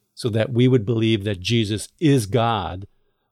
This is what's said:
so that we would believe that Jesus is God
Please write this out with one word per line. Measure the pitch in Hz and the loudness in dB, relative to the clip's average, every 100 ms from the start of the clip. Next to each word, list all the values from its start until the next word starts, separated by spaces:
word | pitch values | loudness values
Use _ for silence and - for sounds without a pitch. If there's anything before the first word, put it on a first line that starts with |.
| _ | _
so | - 123 | -10 -4
that | 110 110 | -2 -2
we | 120 127 | 2 4
would | 127 101 | 4 2
believe | 113 113 110 | 0 2 0
that | 98 98 | -2 -6
Jesus | 90 117 101 107 - - | -2 0 0 -4 -8 -2
is | 160 139 98 | 2 2 2
God | 117 113 110 85 92 98 _ _ _ _ | 0 0 -2 -4 -10 -14 _ _ _ _